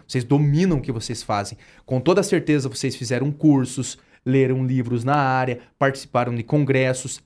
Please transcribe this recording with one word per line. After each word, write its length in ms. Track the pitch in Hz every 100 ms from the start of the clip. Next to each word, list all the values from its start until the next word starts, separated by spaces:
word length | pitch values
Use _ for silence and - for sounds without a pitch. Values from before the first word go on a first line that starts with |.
| -
vocês 200 | 131 113
dominam 520 | 143 147 147 190 147
o 40 |
que 100 | -
vocês 320 | 117 - 113
fazem. 340 | - 104 101 - - - -
Com 160 | 127
toda 200 | 151 185
certeza, 460 | - 175 - 147 131
vocês 300 | - 139 -
fizeram 340 | 117 123 139
cursos, 640 | 147 156 139 123 - 123 - _ _ -
leram 400 | 135 127 131 131
livros 400 | 131 117 120 123
na 100 | 147
área, 440 | 135 131 127 120 - _
participaram 560 | 139 135 - 120 120 120
de 80 |
congressos, 800 | 113 151 135 131 131 127 127 -